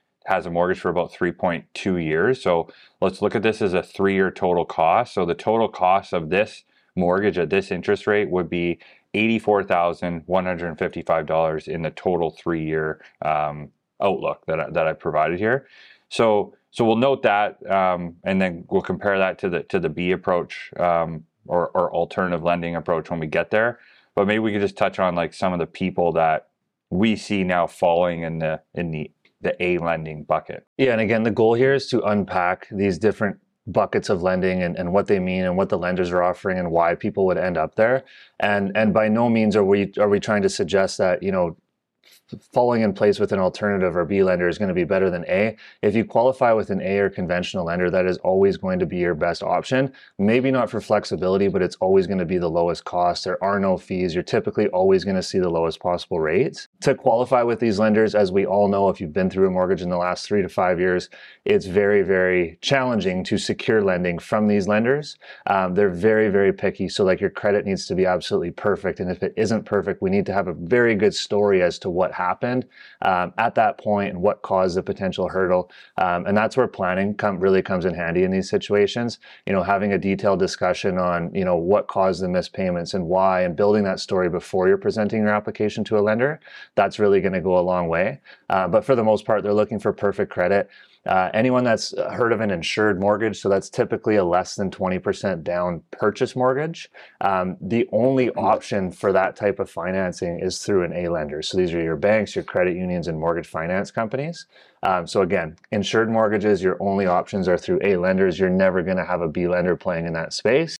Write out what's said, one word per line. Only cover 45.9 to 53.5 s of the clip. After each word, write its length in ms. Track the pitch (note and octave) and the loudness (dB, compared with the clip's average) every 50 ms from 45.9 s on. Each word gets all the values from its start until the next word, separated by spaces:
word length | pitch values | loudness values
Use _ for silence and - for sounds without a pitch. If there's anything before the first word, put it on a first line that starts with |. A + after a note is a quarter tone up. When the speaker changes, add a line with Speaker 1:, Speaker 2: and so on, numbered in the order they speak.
| G2+ | 2
Speaker 2:
you 100 | A2+ G#2 | 2 0
qualify 480 | - - A2+ A#2+ C3 B2+ - C3 A#2 A2+ | 2 2 2 4 4 2 2 2 4 4
with 160 | G#2+ G2 - | 2 2 -2
an 120 | G2 F#2 | -4 -4
A 180 | - F#2+ G2 G2+ | -2 0 0 2
or 100 | G2+ F#2+ | 2 0
conventional 560 | - G2+ F2+ E2 F2 F2+ F2+ - - F#2+ E2+ | 0 -2 -4 -2 -2 -2 -2 -4 -6 -4 -4
lender, 260 | E2 E2+ F2+ F2+ F2 | -2 -2 0 0 0
that 140 | F2 F#2 F2+ | 2 2 2
is 120 | F#2 F2+ - | 0 0 0
always 360 | - F2+ F#2+ F#2+ G2 G2 F#2 | 0 0 4 4 4 4 2
going 240 | F#2+ - F#2 F#2 F2+ | 0 -2 -2 0 0
to 60 | F#2 | -2
be 100 | - F#2 F2+ | -2 -2 -2
your 140 | F2 F2 E2+ | 0 0 0
best 300 | D2+ F2 E2+ E2+ - F#2+ | 0 -2 -2 -2 -4 -2
option. 480 | F2+ F2+ F2 - - C3 C3 C#3 C3+ - - - - _ | -2 -2 -2 0 0 0 0 0 0 -4 -12 -20 -16 _
Maybe 320 | - G2 G#2+ A2+ B2+ B2 C3+ | 0 2 2 4 4 2 2
not 200 | C3 B2+ A#2 - | 0 0 0 -2
for 100 | A#2+ G#2 | -4 -6
flexibility, 680 | - - G#2+ G2+ G2 - - - F#2 F#3 F#3+ G3 G2+ G2 | -2 0 0 0 0 -2 -4 -2 0 2 2 2 2 2
but 120 | G2 G2 | 2 0
it's 140 | F#3 F3+ - - | 0 -2 -2 -2
always 260 | - F#2 F#2+ F#2+ F2 | 0 4 4 4 4
gonna 160 | F2 G2 F#2 F2 | 2 -2 -2 -2
be 140 | D#2+ F#2 | -2 -2
the 120 | F2 F2 E2 | -2 -2 0
lowest 360 | E2 E2+ E2+ F2 E2 - - | 0 0 0 0 -2 -4 -8
cost. 400 | - - F2 F2 F2 F2 - - | -6 -2 0 0 0 0 -2 -4
There 160 | F#2+ F2+ - F#2 | -6 -4 -2 -2
are 160 | G2 | 0